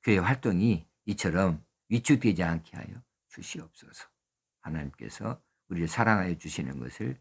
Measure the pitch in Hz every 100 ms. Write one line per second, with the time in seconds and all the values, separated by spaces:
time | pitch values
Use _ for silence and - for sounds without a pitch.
0 | - 98 87 131 123 90 110 90 - _
1 | - 104 95 85 95 80 - _ - 117
2 | - 135 117 87 87 85 - - - 98
3 | - _ _ - - - - - - -
4 | - _ _ _ _ _ - 78 71 -
5 | 55 - 110 127 _ _ _ 87 82 -
6 | 113 107 92 85 - - 65 69 60 -
7 | 113 131